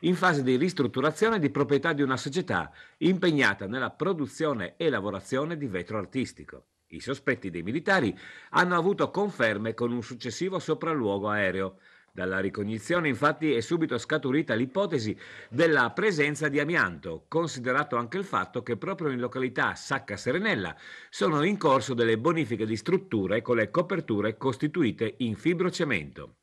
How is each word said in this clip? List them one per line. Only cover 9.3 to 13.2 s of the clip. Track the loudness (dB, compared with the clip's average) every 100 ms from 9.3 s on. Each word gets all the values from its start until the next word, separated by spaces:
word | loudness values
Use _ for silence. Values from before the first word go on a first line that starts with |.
| 2 2 2 -2
con | -2 -2
un | -2
successivo | -6 -8 -8 -4 -4 -2
sopralluogo | -2 -2 0 0 0 0 0
aereo. | 2 2 2 -2 -6 _ -20 _ -6
Dalla | -2 0
ricognizione, | -2 -2 -4 -4 0 0 2
infatti, | 2